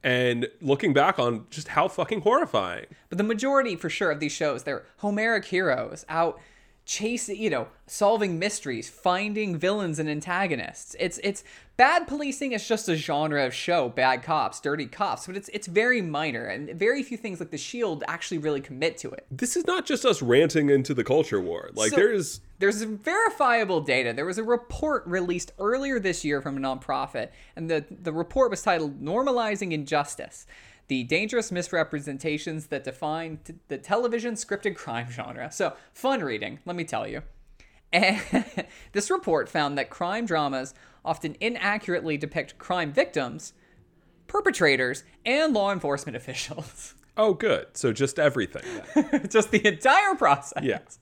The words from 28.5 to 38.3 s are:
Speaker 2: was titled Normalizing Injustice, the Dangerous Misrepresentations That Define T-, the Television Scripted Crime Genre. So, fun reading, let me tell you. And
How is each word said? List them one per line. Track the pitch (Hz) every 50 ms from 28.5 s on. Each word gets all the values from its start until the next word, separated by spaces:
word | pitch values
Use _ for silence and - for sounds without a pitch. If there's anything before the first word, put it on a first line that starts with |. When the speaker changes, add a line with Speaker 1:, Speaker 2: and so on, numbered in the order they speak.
Speaker 2:
was | 202 -
titled | - 214 180 165 156 147 139 139
Normalizing | 139 147 180 233 269 277 254 240 226 214 208 190 208 180
Injustice, | 160 156 143 135 156 147 143 - - - 131 - - - - - - - - - - _ _ _
the | 135 131
Dangerous | 123 123 156 170 208 214 254 240 214 -
Misrepresentations | 180 175 175 - - 170 156 - - 147 143 151 139 135 - 160 151 147 - 170 160 160 151 -
That | 151 135 135
Define | 135 131 - 160 151 156 165 165 165 156 151 -
T-, | - 165 - _ _
the | -
Television | - - - 202 233 247 240 226 233 220 240 226
Scripted | 208 - - 202 196 - 214 -
Crime | - - - 117 117 120 123
Genre. | 120 127 - - 123 - 127 -
So, | - - 196 156 - - - _
fun | _ - - 262 269 254
reading, | 170 135 113 101 107 107 143 143 _
let | 175 175
me | 175 160
tell | - - 110 110 107
you. | 113 135 - - - - - _ - _ - _ _ _ _ _
And | - 175 208 175 214 208 - -